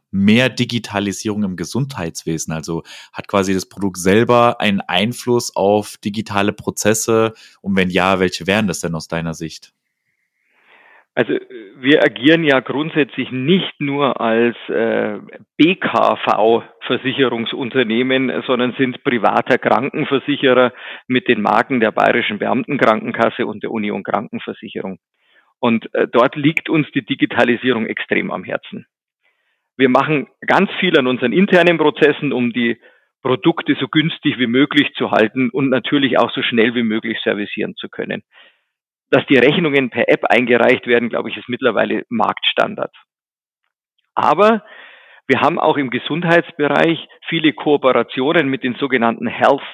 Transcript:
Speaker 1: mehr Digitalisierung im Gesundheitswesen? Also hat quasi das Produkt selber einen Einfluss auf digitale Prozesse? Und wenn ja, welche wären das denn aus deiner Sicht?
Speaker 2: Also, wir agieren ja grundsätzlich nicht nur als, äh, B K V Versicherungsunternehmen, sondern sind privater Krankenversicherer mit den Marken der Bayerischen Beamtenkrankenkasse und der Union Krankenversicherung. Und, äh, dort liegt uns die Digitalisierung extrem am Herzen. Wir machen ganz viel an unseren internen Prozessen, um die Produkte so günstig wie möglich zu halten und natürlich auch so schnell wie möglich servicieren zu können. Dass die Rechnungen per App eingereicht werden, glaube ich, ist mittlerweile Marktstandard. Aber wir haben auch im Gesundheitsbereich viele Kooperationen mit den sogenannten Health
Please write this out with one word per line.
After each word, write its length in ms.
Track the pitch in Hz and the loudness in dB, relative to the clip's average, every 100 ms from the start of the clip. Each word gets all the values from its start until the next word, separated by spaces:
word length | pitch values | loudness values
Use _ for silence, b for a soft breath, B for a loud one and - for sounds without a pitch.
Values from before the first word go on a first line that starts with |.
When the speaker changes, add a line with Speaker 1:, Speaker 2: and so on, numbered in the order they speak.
| _ | _
Speaker 1:
mehr 380 | 98 98 113 127 | 0 4 4 2
Digitalisierung 960 | 127 117 120 - 101 101 92 110 104 | 0 -2 -4 -4 -4 -4 -4 -6 -4
im 120 | 101 90 | -4 -6
Gesundheitswesen? 1000 | 85 117 135 - 85 - - 80 - | -6 -4 -6 -6 -8 -8 -6 -6 -6
Also 280 | 80 78 82 B B B | -8 -6 -8 B B B
hat 160 | - - | -16 -2
quasi 240 | 101 95 | 0 0
das 160 | 95 - | -2 -4
Produkt 300 | - 98 90 | -6 -6 -2
selber 580 | 90 104 117 120 120 117 | 2 4 6 4 4 2
einen 200 | 107 98 | 0 -2
Einfluss 760 | - 90 107 123 - 120 - | -2 0 0 -2 -2 -2 -2
auf 420 | - 98 104 104 - | 0 2 2 0 -8
digitale 520 | 113 101 104 101 101 | -6 -6 -2 0 0
Prozesse? 800 | 104 - - 104 110 - 113 113 110 b b | -2 -8 -2 0 0 2 2 0 -2 b b
Und 160 | 98 95 | -4 0
wenn 140 | 92 | 0
ja, 300 | 90 92 95 | 2 2 2
welche 260 | 92 - 85 | 0 -2 -2
wären 220 | 101 107 | 0 0
das 120 | 82 | -4
denn 140 | 85 | -6
aus 120 | 82 - | -8 -6
deiner 280 | 82 82 | -6 -6
Sicht? 380 | 78 82 - - _ _ _ b b b b b b b b b b _ - | -8 -10 -12 -20 _ _ _ b b b b b b b b b b _ -2
Speaker 2:
Also, 180 | 123 147 - 120 98 139 | -2 -2 -6 -16 -20 -4
wir 260 | 127 156 | 2 4
agieren 400 | 147 107 127 165 | 4 2 2 4
ja 160 | 156 135 | 4 2
grundsätzlich 720 | - 123 156 156 139 - 120 | 0 -4 -4 -2 -2 -4 -8
nicht 500 | 127 131 185 151 - | -4 0 0 0 -6
nur 400 | 143 143 139 - | -6 -2 -2 0
als, 360 | 113 113 120 113 - | 0 2 2 0 -4
äh, 520 | 71 113 110 110 104 107 - - - | -2 0 0 -2 -6 -14 -20 -12 2
B 200 | 156 190 | 2 2
K 400 | - 113 110 107 | -2 2 2 2
V 480 | - 101 110 113 - _ - | 0 2 4 2 -2 _ -6
Versicherungsunternehmen, 1600 | 123 131 127 131 117 113 123 127 135 117 113 127 131 131 98 117 | -4 -4 -2 0 -2 -6 -6 -4 -2 0 0 0 0 0 -4 -2
sondern 260 | 123 123 123 | -2 -2 -2
sind 280 | 131 123 | -4 -2
privater 540 | - 123 101 107 - 127 | -2 0 2 0 0 0
Krankenversicherer 1120 | - 107 135 151 135 135 - 143 143 123 123 B B B - | 2 0 0 -4 -2 -2 -2 -2 2 4 2 B B B -4
mit 220 | 127 - | -2 0
den 120 | 110 | 0
Marken 380 | 104 107 - 127 | 2 2 2 0
der 140 | 110 | 0
Bayerischen 480 | - 104 117 113 104 | 2 2 2 -2 -4
Beamtenkrankenkasse 1080 | 107 107 - 143 120 110 113 113 117 - 117 | -2 -2 -2 0 2 2 -2 -2 -2 -2 -6
und 160 | 110 | -6
der 80 | - | -8
Union 320 | 113 104 101 | -6 -4 -6
Krankenversicherung. 960 | 95 101 117 117 - 98 110 - 95 95 _ _ _ _ _ _ | -4 -4 -6 -10 -12 -14 -14 -12 -10 -12 _ _ _ _ _ _
Und, 280 | 123 113 - | -2 0 -2
äh, 140 | - 107 | -2 0
dort 240 | 127 131 | 2 0
liegt 340 | 151 143 165 - | 0 -2 -2 -2
uns 220 | 160 139 | -2 -2
die 160 | - - | -4 -6
Digitalisierung 800 | 135 113 117 120 117 127 117 110 | -2 -2 2 0 2 0 -2 -4
extrem 460 | 107 - 98 95 | -6 -4 -2 -2
am 100 | 90 | -6
Herzen. 440 | 101 - - 127 - _ _ _ _ _ _ _ _ - | -8 -10 -10 -16 -18 _ _ _ _ _ _ _ _ 0
Wir 120 | 131 | 2
machen 380 | 127 139 151 117 _ | 2 2 -2 -4 _
ganz 240 | 113 135 196 - | 0 2 2 0
viel 180 | 185 165 | 0 2
an 80 | 127 | 2
unseren 260 | 123 123 | 0 0
internen 460 | 175 196 180 170 165 | 2 4 4 4 4
Prozessen, 540 | 151 - 147 147 143 | 0 2 2 2 -2
um 200 | 123 120 | -2 -2
die 280 | 123 117 113 b b b _ | 0 -2 -4 b b b _
Produkte 540 | 131 127 165 165 - 139 | -2 0 0 0 -2 -2
so 80 | 135 | 0
günstig 500 | 156 156 - 151 113 | 0 0 -2 -4 -2
wie 100 | 123 | 0
möglich 440 | 123 147 147 127 - | 2 2 2 0 -2
zu 160 | 113 | 0
halten 380 | 104 107 127 127 | 2 2 0 -2
und 180 | - 139 | -2 0
natürlich 500 | 127 - 147 135 87 | 0 0 0 2 2
auch 140 | 117 | 0
so 100 | - | -2
schnell 320 | - 117 113 | -2 2 2
wie 80 | 120 | 2
möglich 360 | 117 110 113 107 | 0 -2 -4 -4
servicieren 540 | - 104 101 - 98 101 | -2 -2 -4 -6 -8 -8
zu 120 | 107 | -12
können. 360 | - - 98 - b b b b _ _ _ _ | -10 -8 -8 -12 b b b b _ _ _ _
Dass 160 | - - | 0 4
die 100 | 135 | 4
Rechnungen 540 | 123 190 165 139 131 | 6 4 2 0 0
per 180 | 120 113 | 0 0
App 160 | 151 | 2
eingereicht 600 | - 113 123 120 117 127 - | 2 2 4 4 4 2 2
werden, 220 | 120 117 | 0 0
glaube 220 | 117 113 | -4 -6
ich, 60 | 110 | -10
ist 120 | - | -10
mittlerweile 560 | 123 127 107 107 107 - | -4 -2 0 0 -2 -4
Marktstandard. 880 | 117 98 - - - 107 - - - _ _ _ _ _ _ _ _ _ _ _ | -2 -2 -2 -2 0 -2 -4 -10 -12 _ _ _ _ _ _ _ _ _ _ _
Aber 500 | - - 151 214 220 B B B B B B - | 0 2 4 4 2 B B B B B B -2
wir 120 | 123 | 2
haben 180 | 131 - | 2 2
auch 180 | - 143 | 0 0
im 140 | 131 | -2
Gesundheitsbereich 1160 | 120 - 151 170 170 165 - 147 143 160 160 - b - | -4 -4 -4 2 2 2 -2 0 2 2 0 -8 b -6
viele 240 | 165 156 | 0 0
Kooperationen 960 | - - 139 135 123 113 - 131 170 135 | 0 0 2 4 2 0 -2 0 0 0
mit 160 | 131 | -2
den 100 | 127 | -6
sogenannten 520 | 110 139 127 117 113 113 | -6 -2 0 0 -2 -6
Health 360 | - 120 139 - | 0 2 2 -4